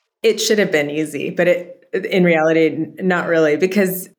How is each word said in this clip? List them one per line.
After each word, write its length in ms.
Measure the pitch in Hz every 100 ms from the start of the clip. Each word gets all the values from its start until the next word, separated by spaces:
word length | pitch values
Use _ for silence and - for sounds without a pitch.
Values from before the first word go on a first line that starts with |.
| _ _
It 180 | 226 220
should 180 | 226 208
have 120 | 185
been 200 | 151 147
easy, 400 | 151 151 143 -
but 180 | 175 175
it, 360 | 175 - - _
in 280 | 202 202 196
reality, 440 | 175 160 160 160 160
n-, 300 | 143 151 -
not 300 | 185 175 170
really, 280 | 165 156 151
because, 540 | 185 202 190 180 -